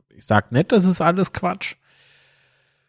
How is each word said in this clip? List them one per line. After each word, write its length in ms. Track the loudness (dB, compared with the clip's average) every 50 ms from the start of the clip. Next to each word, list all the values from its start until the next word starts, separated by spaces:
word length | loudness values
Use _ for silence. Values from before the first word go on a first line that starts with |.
| _ _
ich 160 | _ -12 -4
sag 260 | 0 0 0 0 0
nicht, 200 | 0 0 0 2
das 140 | 2 2 2
ist 160 | 2 2 0
alles 320 | 0 0 0 0 -2 -4 -4
Quatsch. 420 | -6 -6 -6 -6 -6 -10 -12 -14 _ _ _ _ _ _ _ _ _ _ _ _ _ _ _ _ _ _ _ _ _ _